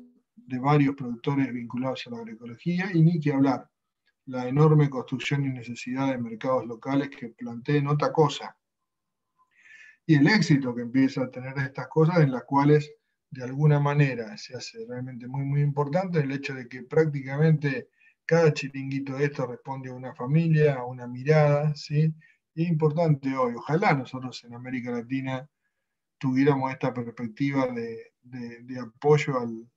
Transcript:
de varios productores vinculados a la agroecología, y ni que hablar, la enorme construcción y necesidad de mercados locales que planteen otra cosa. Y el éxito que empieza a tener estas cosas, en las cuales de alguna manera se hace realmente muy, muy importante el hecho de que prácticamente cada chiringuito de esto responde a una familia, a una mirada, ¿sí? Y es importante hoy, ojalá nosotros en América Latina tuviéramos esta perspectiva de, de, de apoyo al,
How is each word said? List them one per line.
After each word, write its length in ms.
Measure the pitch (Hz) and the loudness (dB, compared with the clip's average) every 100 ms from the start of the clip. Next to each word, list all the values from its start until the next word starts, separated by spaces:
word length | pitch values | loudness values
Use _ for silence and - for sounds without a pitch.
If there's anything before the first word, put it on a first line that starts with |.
| - _ _ | -18 _ _
de 240 | _ - 127 | _ -8 -2
varios 380 | 135 147 139 - | 4 4 4 0
productores 560 | 123 117 151 139 135 | -6 -6 -4 -2 -2
vinculados 520 | 123 117 117 131 120 - | -4 -8 -6 -6 -6 -10
a 40 | |
la 60 | 117 | -12
agroecología, 720 | 113 110 120 117 170 175 196 | -14 -14 -16 -10 -4 -4 0
y 100 | 170 | 4
ni 180 | 160 170 | 4 4
que 120 | 147 | 0
hablar, 360 | 135 139 123 - _ _ _ _ _ - | 2 2 2 -6 _ _ _ _ _ -12
la 220 | 127 127 | -8 -2
enorme 420 | 139 156 156 143 | 4 6 6 4
construcción 540 | 131 113 123 - 139 | 0 -6 -6 -2 -2
y 60 | 139 | -2
necesidad 580 | 127 117 120 - 127 135 | -6 -10 -12 -8 -2 -2
de 100 | 127 | -2
mercados 480 | 117 113 131 131 113 | -6 -6 -2 -2 -2
locales 440 | 113 131 139 135 | -8 -2 -2 -2
que 180 | - 120 | -6 -14
planteen 580 | - 120 117 120 147 143 | -12 -12 -8 0 0 2
otra 260 | 147 139 | 0 2
cosa. 440 | - 147 - 101 - _ _ _ _ _ _ _ _ _ _ _ - - _ | 4 2 2 -12 -16 _ _ _ _ _ _ _ _ _ _ _ -20 -20 _
Y 120 | - 151 | 4 6
el 100 | 151 | 6
éxito 480 | 214 - 143 131 | 4 4 2 2
que 80 | 120 | -6
empieza 400 | 120 127 135 135 | -2 2 2 0
a 80 | 123 | -6
tener 260 | 127 131 135 | -8 -10 -6
estas 280 | 135 - 127 | -6 -8 -4
cosas, 320 | 156 160 180 | 2 2 4
en 140 | 147 | 4
las 100 | 127 | 2
cuales 500 | - 139 143 151 147 - _ _ _ | -2 2 6 4 2 -12 _ _ _
de 140 | 131 | -14
alguna 340 | 127 135 151 147 | -8 2 4 4
manera 580 | 143 143 139 120 107 107 | 2 2 2 0 -8 -12
se 200 | - 123 | -14 -14
hace 280 | - 117 117 | -14 -14 -12
realmente 400 | 123 127 123 123 | -10 -10 -12 -10
muy, 160 | 139 | -6
muy 160 | 139 143 | -2 0
importante 600 | 147 139 143 165 190 170 | 2 0 -2 -2 -2 0
el 120 | 135 | 0
hecho 220 | 135 139 | -2 -8
de 140 | 135 120 | -10 -12
que 140 | 127 | -14
prácticamente 1040 | 120 156 160 143 131 139 160 151 147 131 - _ _ _ | -2 2 2 0 -6 2 4 4 2 -2 -6 _ _ _
cada 280 | - 165 160 | 0 4 4
chiringuito 600 | 147 131 135 135 139 139 | 2 -4 -8 -6 -6 -6
de 120 | 135 143 | -2 -2
esto 200 | 143 127 | -2 -8
responde 440 | 120 - 135 127 | -8 -12 -12 -12
a 40 | |
una 200 | 127 127 | -12 -12
familia, 600 | - 123 156 165 156 151 | -8 0 2 4 4 4
a 100 | 135 | 2
una 220 | 123 127 123 | -4 -10 -10
mirada, 680 | 123 131 156 147 147 151 | -4 2 4 4 4 0
¿sí? 380 | 147 - 147 160 156 _ _ _ | -4 -4 0 0 0 _ _ _
Y 100 | 160 | -4
es 40 | 175 | 0
importante 680 | 160 156 151 165 143 139 | 2 2 2 2 2 0
hoy, 200 | 135 127 120 | 0 -2 -2
ojalá 380 | - 156 208 | -2 0 2
nosotros 500 | 147 123 131 131 - | 0 -2 -8 -10 -12
en 100 | 120 | -16
América 360 | 120 127 131 120 | -16 -10 -8 -6
Latina 580 | 120 117 135 131 131 143 _ _ _ _ _ _ - | -6 -6 -6 -4 -6 -8 _ _ _ _ _ _ -6
tuviéramos 520 | 135 127 139 139 131 | 0 2 4 2 0
esta 220 | 131 135 | -4 -4
perspectiva 720 | 120 117 113 120 - 139 139 131 | -4 -8 -8 -10 -4 -2 0 -2
de, 460 | 120 117 113 - _ | -4 -8 -10 -16 _
de, 420 | 123 123 117 117 | -18 -14 -14 -14
de 160 | 123 127 | -14 -12
apoyo 600 | 117 - 147 147 143 131 | -12 -2 4 4 4 -2
al, 260 | 117 113 117 | -4 -8 -14